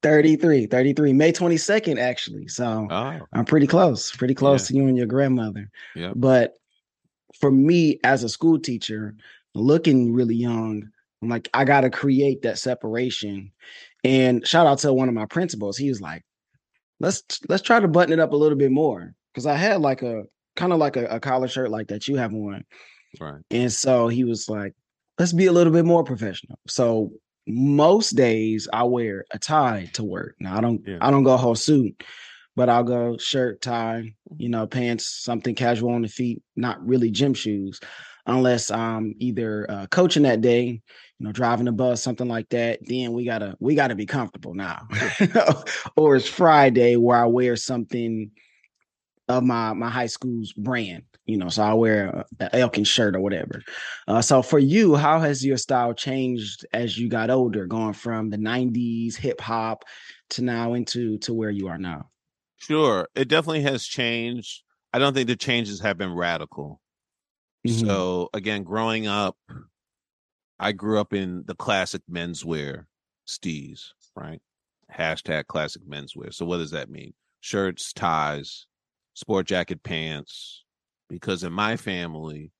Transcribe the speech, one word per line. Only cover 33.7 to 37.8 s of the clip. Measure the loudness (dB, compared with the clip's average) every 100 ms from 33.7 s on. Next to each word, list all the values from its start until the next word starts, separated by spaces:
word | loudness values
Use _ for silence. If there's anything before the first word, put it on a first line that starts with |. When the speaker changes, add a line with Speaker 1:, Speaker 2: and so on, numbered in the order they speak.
| -4 -4 -6 -8 -16 -20 -10
Speaker 1:
you | -4
know, | -4 -2
pants, | -2 -2 -2 -6
something | -10 -6 -4 -4 -2
casual | 0 0 0
on | -2
the | -4
feet, | -4 -6 -6 _ -6
not | -6 -6 0
really | 2 2
gym | 2 0
shoes, | 0 -2 -4 -6 -10